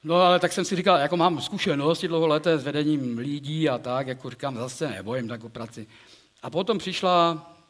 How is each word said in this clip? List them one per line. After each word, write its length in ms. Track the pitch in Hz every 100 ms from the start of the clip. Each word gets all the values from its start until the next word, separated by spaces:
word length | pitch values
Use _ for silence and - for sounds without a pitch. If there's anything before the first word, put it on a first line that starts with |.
No, 120 | 151 175
ale 240 | 180 180
tak 140 | 175
jsem 120 | - 180
si 100 | 180
říkal, 220 | 185 175
jako, 200 | 143 175
mám 240 | 170 165
zkušenosti 640 | - 196 - 143 143 165 180
dlouholeté 500 | 165 160 151 165 160
s 60 |
vedením 540 | 135 143 151 151 127 117
lidí 520 | 131 147 139 156 151
a 80 | 123
tak, 300 | 123 127 135
jako, 220 | 127 131
říkám, 260 | 117 139 120
zase 320 | 127 - 151
nebojím 400 | 98 98 127 117
tak 160 | 120
o 60 | 110
práci. 380 | 113 113 117 107 - - - _ _
A 60 | 123
potom 280 | 135 196 214
přišla 720 | 190 180 185 180 170 160 - -